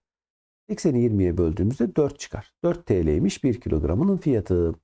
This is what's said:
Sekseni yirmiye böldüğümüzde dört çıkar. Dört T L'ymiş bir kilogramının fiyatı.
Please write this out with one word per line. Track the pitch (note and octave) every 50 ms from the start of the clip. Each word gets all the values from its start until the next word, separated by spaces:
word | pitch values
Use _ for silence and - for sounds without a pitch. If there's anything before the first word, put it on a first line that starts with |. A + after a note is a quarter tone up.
| _ _ _ _ _ _ _ _ _ _ _ _ _ -
Sekseni | G#3 - - E3 B2+ A#2+
yirmiye | A#2+ A#2 G#2+ G2 F#2 F2 E2
böldüğümüzde | F2+ F2 D#2+ D#2+ E2 F2+ A2+ C#3 - A#3+ F#3+ -
dört | D#3 D3 C#3 - -
çıkar. | - - - G#2 - _ _ _ -
Dört | E3+ E3+ F3 -
T | - G#2 F2+ E2
L'ymiş | D#2 D2+ F2 - G2 - - -
bir | C3 G#2+ -
kilogramının | - - D#2+ D2+ D2+ D2 E2+ A2+ E3+ G3+ G3
fiyatı. | F3+ - D#3 B2 G#2 F#2+ - F#2 F2 E2+ E2 D#2+ -